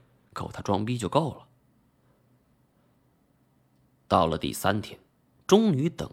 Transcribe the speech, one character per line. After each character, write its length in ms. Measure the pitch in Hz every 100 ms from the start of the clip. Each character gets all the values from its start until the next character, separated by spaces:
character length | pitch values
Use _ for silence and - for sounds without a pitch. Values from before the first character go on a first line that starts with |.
| _ _ _
够 160 | - -
他 100 | -
装 220 | - 98
逼 120 | 107 123
就 120 | 95
够 260 | 147 160
了。 140 | - - _ _ _ _ _ _ _ _ _ _ _ _ _ _ _ _ _ _ _ _ _ _ _ _ _ -
到 220 | 95 82
了 100 | 78
第 140 | 69
三 280 | 58 92 104
天， 200 | - - _ _ _ _
终 280 | - 202 226
于 180 | 131 165
等 180 | - -